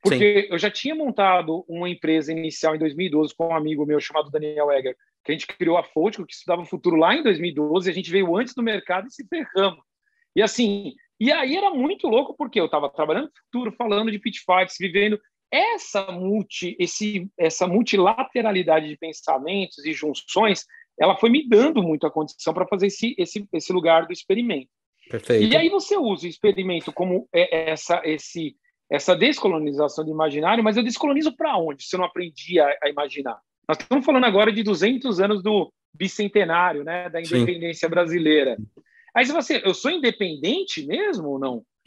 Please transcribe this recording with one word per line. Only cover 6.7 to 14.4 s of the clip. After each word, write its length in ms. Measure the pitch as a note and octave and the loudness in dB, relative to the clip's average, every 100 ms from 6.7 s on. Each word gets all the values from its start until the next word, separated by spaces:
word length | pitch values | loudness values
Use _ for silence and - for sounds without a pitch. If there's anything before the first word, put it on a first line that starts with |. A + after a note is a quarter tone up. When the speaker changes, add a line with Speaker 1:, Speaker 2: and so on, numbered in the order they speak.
| F#3 F3 D#3+ | -2 2 4
Speaker 1:
lá 180 | E3 | 4
em 80 | C4+ | 4
dois 160 | C#4 E3 | 2 0
mil 100 | F3 | -2
e 40 | |
doze, 360 | D3 D3+ F3 F#3 | -2 0 0 -2
a 40 | |
gente 160 | E3 E3 | -6 -2
veio 260 | F#3 F3+ F3+ | 0 2 0
antes 180 | B3+ | -2
do 80 | - | -4
mercado 440 | A#3 G#3 - F#3 A#3 | -4 -4 -4 -6 -6
e 40 | |
se 140 | - A3 | -18 -8
ferramos. 560 | E4 B3+ F#3+ G3 - _ _ _ _ _ | -8 -4 0 0 -2 _ _ _ _ _
E 80 | - | 0
assim, 520 | G#3+ - A3+ G3+ F#3+ - _ _ | 0 2 0 0 -8 -14 _ _
e 120 | A3+ | 0
aí 240 | D#4 C4 E4+ | 2 0 0
era 140 | G4 | 0
muito 380 | D4+ C4+ G4+ D#4+ | 0 -2 -2 0
louco, 280 | A3+ C#4+ - | 0 0 -6
porque 240 | C#4+ - | -4 -2
eu 80 | D#3+ | 0
tava 200 | D3+ C#3+ | 0 -2
trabalhando 380 | - D3+ F3 D4+ | -2 -2 0 -4
no 60 | _ | _
futuro, 280 | _ A#3+ B3 - | _ -6 -6 -6
falando 340 | A#3 G#3 A3+ | -2 0 -2
de 80 | G#3 | -4
pitch 220 | A3 - | -8 -8